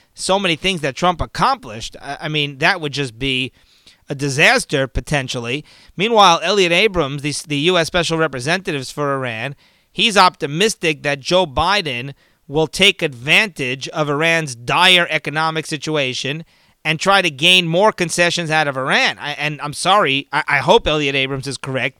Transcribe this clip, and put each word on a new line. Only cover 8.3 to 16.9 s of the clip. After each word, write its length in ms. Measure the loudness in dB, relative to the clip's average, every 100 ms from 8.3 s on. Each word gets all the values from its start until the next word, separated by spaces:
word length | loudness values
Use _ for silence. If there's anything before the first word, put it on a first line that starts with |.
| -2 -4 -4 -4 -6 -8
for 240 | -4 -2
Iran, 400 | -2 -4 -6 -8 -10 _ _ _
he's 240 | -2 2 4
optimistic 840 | 4 2 -6 0 0 0 -2 -2
that 180 | -4 -6
Joe 240 | 0 0 0
Biden 680 | -2 0 0 -2 -8 -10 -14 _ _ -6
will 200 | -2 -2
take 360 | 2 2 2
advantage 880 | -4 -4 2 2 2 -4 -6 -6 -6
of 200 | -4 -2
Iran's 460 | 0 0 0 -2
dire 520 | -8 -2 4 6 6 2
economic 560 | -2 -4 -4 -2 -4 -6
situation 800 | -8 -4 -2 -2 -4 -6 -8 -12 _ _ _
and 160 | -4